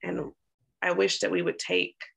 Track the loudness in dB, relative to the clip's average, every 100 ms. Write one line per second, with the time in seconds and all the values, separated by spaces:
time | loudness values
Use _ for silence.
0 | -6 -6 -6 -12 _ _ _ _ 0 4
1 | 2 2 0 0 0 -2 0 0 0 -6
2 | -20